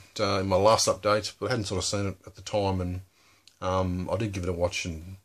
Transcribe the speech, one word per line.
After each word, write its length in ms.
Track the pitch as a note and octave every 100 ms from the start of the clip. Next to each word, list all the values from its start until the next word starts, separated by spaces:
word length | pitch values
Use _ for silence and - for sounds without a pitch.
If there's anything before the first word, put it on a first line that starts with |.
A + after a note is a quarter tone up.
| - -
uh, 220 | G2+ G2
in 80 | G2
my 80 | F#2
last 320 | G#2 A2+ -
update, 460 | - G#2 G#2+ G2+ -
but 80 | G2+
I 40 |
hadn't 160 | A#2+ G2
sort 120 | F#2+
of 60 |
seen 220 | - G2+ G2
it 100 | F#2 -
at 80 |
the 80 | -
time, 380 | F#2+ G#2+ G2 F#2
and, 200 | F2+ F#2 - _ _ _ _ _
um, 480 | F#2+ F#2 F#2 F2+ F2+
I 60 | F#2+
did 160 | A2
give 120 | G2
it 40 | F2+
a 60 |
watch 320 | E2+ F2 - F#2
and 300 | D#2+ F2 F#2+